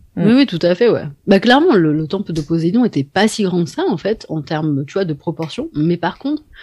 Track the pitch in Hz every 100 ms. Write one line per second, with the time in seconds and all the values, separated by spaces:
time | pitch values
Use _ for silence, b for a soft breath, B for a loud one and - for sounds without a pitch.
0 | _ - 196 247 277 170 170 180 240 160
1 | 147 - - 196 220 254 359 226 160 151
2 | 156 196 202 160 143 165 165 214 247 -
3 | 139 190 214 - 190 180 170 - 359 190
4 | 196 226 - 156 139 156 156 139 143 196
5 | 190 147 - 156 160 - 320 147 156 175
6 | 175 - 269 302 _ B